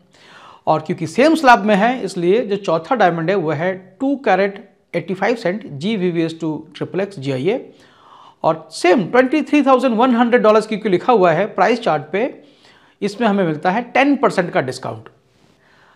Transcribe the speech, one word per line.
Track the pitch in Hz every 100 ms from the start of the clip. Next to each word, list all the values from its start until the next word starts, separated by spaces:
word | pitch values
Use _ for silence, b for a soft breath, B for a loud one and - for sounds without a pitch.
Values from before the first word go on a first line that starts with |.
| _ B B B B B -
और | 156
क्योंकि | 151 175 156
सेम | - 294
स्लैब | 320 269 233
में | 202 196
है, | 226 254
इसलिए | 190 185 170 214 233
जो | 196
चौथा | 196 165 165
डायमंड | 262 180 170 160
है, | 196
वह | 156
है | 151 180 185 - -
टू | 269 277
कैरेट | 226 185 202 202 - _ _
एटी | 170 -
फ़ाइव | 180 202 240
सेंट | 175 208 -
जीवीवीएस | 139 185 220 180 170 165 165
टू | 160 151 - -
ट्रिपल | 147 180
एक्स | 196 139
जीआईए, | 135 131 156 254 - b b b b b b b
और | 156 160 -
सेम | - 349 311
ट्वेंटी | 170 247 262 311
थ्री | - 294
थाउजेंड | 269 254 254 220
वन | 262 233
हंड्रेड | 247 233
डॉलर्स | 214 214 214
क्योंकि | 214 214
लिखा | 175 -
हुआ | 226 180
है | 160 208
प्राइस | - 190 233
चार्ट | 190 151 143
पे, | 190 262 - b b b b b b
इसमें | 196 196 226
हमें | 196
मिलता | 175 151 185
है | 202
टेन | 240 - 277 277
परसेंट | 220 180 175
का | 175
डिस्काउंट। | 131 127 123 113 - - _ b b b b b b